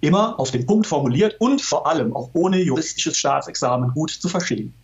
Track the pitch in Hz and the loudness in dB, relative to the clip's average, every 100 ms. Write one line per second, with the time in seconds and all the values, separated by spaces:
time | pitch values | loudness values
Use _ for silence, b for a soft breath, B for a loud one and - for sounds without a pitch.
0 | 147 185 220 226 180 123 127 214 220 151 | 4 2 2 -2 -4 -2 2 2 2 0
1 | 139 123 208 - 233 277 - 147 147 165 | 0 2 2 2 2 2 0 -2 0 0
2 | 113 - 123 - 180 190 175 131 - - | 0 -4 -4 0 2 4 2 0 -4 -4
3 | 160 139 139 139 139 - 127 123 123 127 | -4 -2 0 0 -2 -4 -2 0 0 -2
4 | 156 - 180 180 170 110 107 - | -4 -4 -4 -2 -2 -4 -6 -12